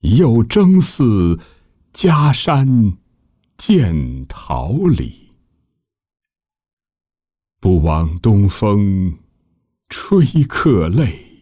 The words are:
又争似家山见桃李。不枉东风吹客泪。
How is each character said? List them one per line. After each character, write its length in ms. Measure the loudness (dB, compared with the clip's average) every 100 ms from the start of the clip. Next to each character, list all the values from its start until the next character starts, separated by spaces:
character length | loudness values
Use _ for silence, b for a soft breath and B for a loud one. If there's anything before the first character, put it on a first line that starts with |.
又 420 | 2 2 4 2
争 380 | 0 2 4 4
似 580 | 2 0 0 2 0 -2 B B B B _
家 400 | -4 0 2 2
山 640 | 0 0 0 2 2 0 -2 _ _ _ _ _ _
见 680 | 0 2 2 -2 -6 -10 -14
桃 440 | -18 -10 -8 -4
李。 640 | -2 0 0 -4 -12 _ _ _ _ _ _ _ _ _ _ _ _ _ _ _ _ _ _ _ _ _ _ _ _
不 240 | 0 2
枉 340 | 0 -2 -4 -2
东 300 | 0 2 2
风 680 | 0 -2 0 0 -2 -4 -6 _ _ _ _ _ _ _
吹 380 | -18 -2 0 2 0 -2
客 420 | -2 0 0 0
泪。 420 | -2 -2 -6 -18 _